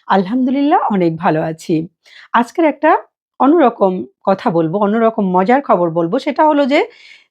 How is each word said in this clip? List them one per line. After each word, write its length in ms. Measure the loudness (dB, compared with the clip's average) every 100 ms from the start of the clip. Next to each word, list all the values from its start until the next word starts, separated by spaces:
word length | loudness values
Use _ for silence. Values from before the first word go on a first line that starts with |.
| -2
আলহামদুলিল্লাহ, 760 | -2 0 -2 -2 0 0 0 0
অনেক 240 | 0 -2 -2
ভালো 260 | -2 -2
আছি। 460 | -4 -8 -4 -4 -4 _ _ -20 -4
আজকের 320 | -2 -2 0
একটা 380 | 0 2 0 0 -2 _ _ -2
অন্যরকম 640 | 2 4 2 2 -2 -2 -8 _
কথা 260 | -4 -2 -2
বলবো, 280 | -2 -2 -2
অন্যরকম 520 | -2 0 0 0 -2
মজার 320 | 0 2 0
খবর 280 | 2 0 0
বলবো। 280 | -2 -2 -4
সেটা 260 | -4 0
হলো 220 | 2 2 2
যে 200 | 0 -2 -8 -20 -20 _